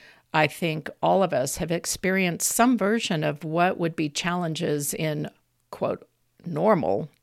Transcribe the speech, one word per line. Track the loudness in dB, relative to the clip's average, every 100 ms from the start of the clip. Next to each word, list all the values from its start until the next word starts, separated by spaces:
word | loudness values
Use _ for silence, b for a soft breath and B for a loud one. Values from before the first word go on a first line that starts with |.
| B B B
I | 2 2
think | 2 -2 -2 -6 -2
all | 2 4
of | 4
us | 0 -2 -4
have | -2
experienced | -2 -4 -4 0 2 0 0 -2
some | 2 4 4
version | 2 0 0 0
of | 0 -2
what | -2 2 2 2
would | -2
be | -2 -4
challenges | -2 -4 -2 -2 -2 -2 -2 -2
in, | -2 -2 -4 -6 -12 _ _ _
quote, | -6 -4 -4 -10 _ _ _ -8
normal | 0 2 4 2 -2 -4 _